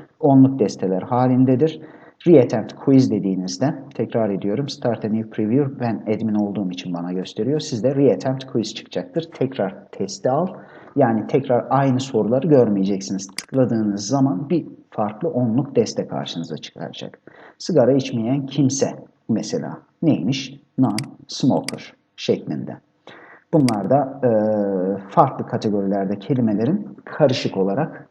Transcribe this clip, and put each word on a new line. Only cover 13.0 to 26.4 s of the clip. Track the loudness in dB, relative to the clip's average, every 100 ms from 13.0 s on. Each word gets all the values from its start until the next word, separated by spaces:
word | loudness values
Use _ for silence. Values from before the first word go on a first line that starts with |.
| -4 -8 -8
Tıkladığınız | -14 -4 0 2 2 0 -4 -2
zaman | 0 0 0 -2
bir | -2 -4 -14 _
farklı | -6 -6 -4 -4
onluk | 0 0 0 0 0
deste | 0 -2 -6
karşınıza | -8 -8 -8 -10 -10
çıkacak. | -12 -14 -14 -12 -16 -16 -20 -20 -20 -12
Sigara | 0 4 6
içmeyen | 4 0 -2 -2 -2 -2
kimse | 0 0 2 -2 -4 -16 _ -4
mesela | -4 -2 -6 -6 -10 -16 _
neymiş? | 0 2 0 -4 -6 -16 _ 0
Non-smoker | 0 0 -8 -16 -16 -2 0 0 -2 -10 -14 -20 _ -6
şeklinde. | -2 -2 -4 -8 -8 -12 _ _ -20 -20 -20 -20 _
Bunlar | 2 2 0 0
da, | 0 0 -2
e, | 2 2 2 0 0 0 -2 -4 0
farklı | 2 2 0 -6
kategorilerde | -4 -2 -2 0 0 -2 -4
kelimelerin | -2 0